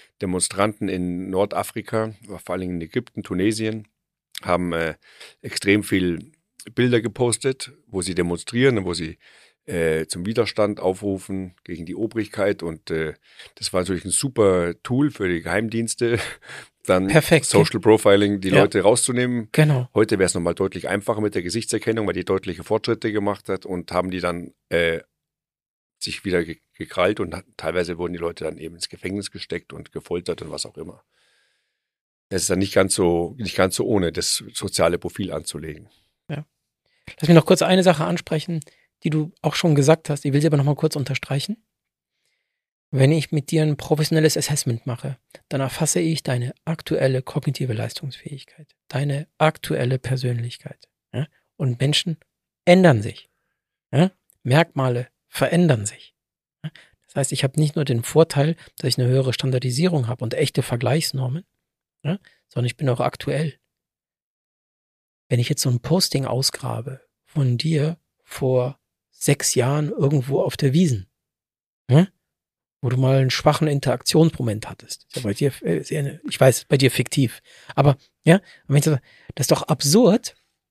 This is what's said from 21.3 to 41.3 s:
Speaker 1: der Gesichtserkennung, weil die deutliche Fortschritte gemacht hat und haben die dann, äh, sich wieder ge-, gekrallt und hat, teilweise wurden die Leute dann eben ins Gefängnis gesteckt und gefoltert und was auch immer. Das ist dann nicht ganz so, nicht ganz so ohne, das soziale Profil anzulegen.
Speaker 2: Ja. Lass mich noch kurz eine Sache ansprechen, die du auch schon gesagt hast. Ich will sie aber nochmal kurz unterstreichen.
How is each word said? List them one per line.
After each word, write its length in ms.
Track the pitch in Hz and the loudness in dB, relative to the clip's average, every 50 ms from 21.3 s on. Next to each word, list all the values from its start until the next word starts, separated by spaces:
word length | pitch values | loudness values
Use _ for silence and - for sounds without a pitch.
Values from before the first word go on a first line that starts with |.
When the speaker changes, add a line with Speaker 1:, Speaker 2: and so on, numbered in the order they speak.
| - | -2
Speaker 1:
der 80 | 104 85 | -4 -6
Gesichtserkennung, 640 | 87 85 117 110 - - 110 - - 113 113 107 95 | -4 -6 -6 -4 -4 -4 -4 -2 -2 -2 -2 0 -2
weil 80 | 87 | -2
die 100 | 90 87 | -4 -2
deutliche 380 | - 98 95 - - 87 80 87 | -2 -2 -2 -2 -4 -8 -8 -4
Fortschritte 480 | - 104 - - - 117 110 - 120 | -4 -4 -2 0 -2 -4 -2 -2 -4
gemacht 380 | 104 107 101 101 101 - - - | -2 -2 -2 -2 -4 -4 -6 -8
hat 180 | 98 92 - - | -8 -8 -6 -6
und 240 | 92 90 85 - | -8 -8 -6 -4
haben 180 | - 90 90 92 | -2 -2 -2 -2
die 100 | 90 92 | -2 -4
dann, 340 | 87 87 87 87 87 82 - _ _ - | -4 -4 -4 -6 -8 -14 -18 _ _ -4
äh, 320 | - 85 85 82 82 82 - _ _ _ _ _ _ _ _ _ _ _ _ _ _ _ _ _ _ - | 0 0 0 0 0 -4 -6 _ _ _ _ _ _ _ _ _ _ _ _ _ _ _ _ _ _ -14
sich 260 | - - 95 - - | -12 -10 -10 -8 -6
wieder 180 | 101 90 90 85 | -2 0 0 0
ge-, 140 | 78 85 - _ _ _ | -2 -6 -16 _ _ _
gekrallt 440 | - - - - - 87 92 107 - | -14 -14 -10 -2 0 0 0 0 0
und 160 | 104 87 82 | -4 -6 -8
hat, 100 | 90 90 _ _ | -12 -14 _ _
teilweise 440 | - - 80 82 90 90 85 87 82 | -10 -6 -4 -2 -2 -2 -4 -4 -6
wurden 140 | 87 85 90 | -6 -6 -6
die 60 | 85 | -6
Leute 260 | 82 85 85 - 85 | -6 -6 -6 -6 -8
dann 120 | 80 80 78 | -8 -8 -10
eben 160 | 80 80 82 | -12 -14 -14
ins 140 | 85 - - | -12 -14 -14
Gefängnis 400 | - - - 90 95 101 98 - | -12 -10 -10 -8 -6 -6 -8 -8
gesteckt 440 | - 98 - - - 90 - - - | -12 -14 -12 -10 -10 -10 -10 -12 -16
und 180 | 80 80 - | -16 -16 -14
gefoltert 500 | - 80 - - 85 90 90 - 85 - | -14 -14 -10 -8 -8 -6 -6 -6 -8 -8
und 80 | - 80 | -8 -12
was 160 | 76 - - | -10 -10 -12
auch 100 | - - - | -12 -12 -16
immer. 260 | 82 87 - - _ _ _ _ _ _ _ _ _ _ _ _ _ _ _ _ _ _ _ _ _ _ _ _ _ - | -16 -16 -16 -20 _ _ _ _ _ _ _ _ _ _ _ _ _ _ _ _ _ _ _ _ _ _ _ _ _ -6
Das 120 | 98 92 | -6 -4
ist 80 | - - | -2 0
dann 80 | 95 90 | 0 0
nicht 140 | 98 95 - | 0 0 2
ganz 220 | - 98 95 - | 2 2 2 2
so, 400 | - 98 87 85 85 85 82 - - | 2 2 2 2 0 -2 -4 -6 -8
nicht 180 | 117 90 - | -10 -6 0
ganz 200 | - 92 95 - | 0 0 0 0
so 100 | - 120 | -2 -2
ohne, 260 | - 117 101 90 82 | 0 0 0 0 0
das 320 | 78 85 85 - - - 113 98 - | -4 -4 -4 -4 -4 -6 -6 -10 -12
soziale 440 | - - 98 - - 85 85 87 85 | -10 -8 -6 -2 2 2 2 2 0
Profil 340 | - 90 - - 104 90 | -4 -6 -8 -6 -8 -6
anzulegen. 560 | 80 78 78 - - 78 78 80 78 78 - - _ _ _ _ _ _ _ - | -6 -8 -10 -10 -12 -12 -12 -12 -14 -16 -18 -20 _ _ _ _ _ _ _ -12
Speaker 2:
Ja. 160 | 156 147 151 _ _ _ _ _ _ _ _ _ _ _ _ - - - | -12 -12 -12 _ _ _ _ _ _ _ _ _ _ _ _ -20 -14 -2
Lass 80 | - 151 | 4 8
mich 80 | 175 | 8
noch 100 | 165 - | 8 8
kurz 160 | - 190 180 | 6 4 4
eine 220 | - 156 185 185 185 | 4 4 4 4 6
Sache 220 | 185 170 147 156 | 4 4 2 2
ansprechen, 560 | 170 175 170 - - - 156 - - 170 160 147 - _ _ _ _ _ _ - | -2 -2 -4 -4 -4 -4 -4 -4 -4 -6 -8 -8 -10 _ _ _ _ _ _ -4
die 80 | 175 | -2
du 200 | 147 156 151 151 - _ - | 0 0 -2 -2 -6 _ -4
auch 100 | 160 - | -4 -2
schon 220 | - - 175 151 | 0 2 2 4
gesagt 340 | 143 139 135 139 - - - | 4 6 6 4 4 2 -4
hast. 160 | 151 143 - | -6 -4 -2
Ich 80 | 147 135 | 0 0
will 80 | 143 | 2
sie 60 | 147 165 | 2 4
aber 100 | 151 143 | 2 2
nochmal 180 | 139 143 147 | 2 2 0
kurz 200 | - - 156 - | 0 0 -2 -2
unterstreichen. 680 | 151 135 - 139 - - - | -2 -4 -4 -4 -6 -6 -4